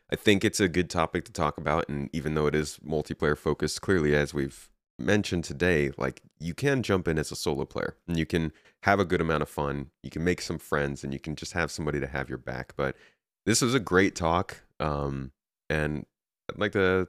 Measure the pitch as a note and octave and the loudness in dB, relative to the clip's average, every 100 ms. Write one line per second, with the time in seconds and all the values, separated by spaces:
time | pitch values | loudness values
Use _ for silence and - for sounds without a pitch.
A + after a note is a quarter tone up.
0 | - - G#2+ G2 G#2+ - F#2+ F2+ E2 F2 | -6 0 4 4 4 2 2 2 0 0
1 | E2 F2+ - - D2+ - D2+ D#2+ - C#2+ | 0 -2 -4 -2 -2 0 -2 0 0 -4
2 | C#2 D#2+ D2+ D2+ D2 D2+ D2 - C#2+ D#2 | -4 -4 -2 0 2 2 -2 -6 -4 -4
3 | D2 D2+ D2+ D2+ D#2 D2+ D#2 - - F2+ | -4 0 0 2 0 0 -2 -2 0 2
4 | D2 D2 D2 D2 C2+ - - _ _ - | 4 4 2 -2 -4 -6 -20 _ _ -4
5 | E2+ G#2 - F2+ - C#2 F2+ D#2+ C#2 - | 2 2 2 -2 -4 0 2 4 2 -2
6 | C2+ - _ - E2 - C#3+ C3+ G#2 F#2+ | -4 -6 _ -10 -8 -2 0 0 2 0
7 | E2+ D#2 D2 - F2 C#2 C#2 - - - | 2 0 -2 -4 -2 -2 -4 -6 -6 -6
8 | - E2 D#2+ F2 D#2 - _ _ G2 G2+ | -4 -2 0 0 -2 -6 _ _ 2 4
9 | F2 F2 D#2+ D2+ D2 - C#2+ C#2+ C#2 _ | 4 2 2 0 -2 -4 -4 -4 -8 _
10 | C#2 D#2 F2 F2 - D#2+ - D2+ C#2+ C#2 | -10 -2 0 0 -4 -8 -2 0 0 -4
11 | C#2 C#2 D#2 D2 - F2 D#2 - D2+ D2 | -6 -8 -8 -8 -6 -2 -2 -2 -4 -2
12 | C2+ C#2 C2 B1+ B1+ B1+ C2+ - C2+ - | -4 -6 -6 -8 -8 -10 -8 -4 -4 -6
13 | - _ _ _ G2 G#2+ A#2+ B2+ F2+ F2+ | -16 _ _ _ 0 2 2 0 2 4
14 | G2 - E2 F2 - - _ - D2+ D2 | 4 2 2 2 0 -8 _ -6 -4 -2
15 | C#2+ C#2 C2 - _ _ - D#2 D2+ D2+ | -4 -4 -8 -14 _ _ -4 -2 0 -4
16 | - _ _ _ - - G#2 G2+ F#2 F#2 | -8 _ _ _ -10 -4 0 2 4 2